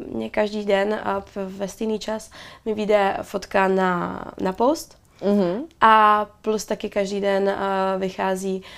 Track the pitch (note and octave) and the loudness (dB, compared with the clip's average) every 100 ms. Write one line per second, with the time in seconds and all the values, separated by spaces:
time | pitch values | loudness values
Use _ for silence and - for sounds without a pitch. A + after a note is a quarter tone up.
0 | - A3+ A3 G#3+ G#3+ G#3+ G#3 G3 G3+ G#3+ | -8 -6 -4 -2 -2 -2 0 0 0 -2
1 | G#3 G3 G3 - F#3+ G3 G3 - A3 G#3+ | -4 -6 -6 -10 -10 -8 -10 -6 -4 -4
2 | G#3 A3 - - - - - G#3+ G#3 G#3 | -4 -8 -10 -18 -20 -12 -6 -4 2 4
3 | G3 G3+ - G#3 - G3+ F#3+ F#3+ F#3 F3 | 2 0 -6 -8 -2 0 2 2 2 0
4 | F3 - - - F#3 F#3 A#3 D#4+ - - | -4 -8 -12 -6 -4 0 0 0 -4 -20
5 | _ _ F#3 G3+ F3+ G3 D#4+ _ A3+ A3 | _ _ 0 2 2 -2 -6 _ 6 8
6 | G#3+ G#3 G#3 - G#3+ G#3+ G#3 G#3 G#3 G#3 | 8 4 0 -6 -4 -4 -4 -6 -4 -4
7 | G3 G3+ G3 G3 G3 G3 G3 G3 F#3+ F#3+ | -2 -2 0 2 2 0 -2 0 0 -2
8 | F#3+ F#3+ F#3+ F#3+ F#3+ F#3+ - | -4 -2 -2 -2 -4 -6 -8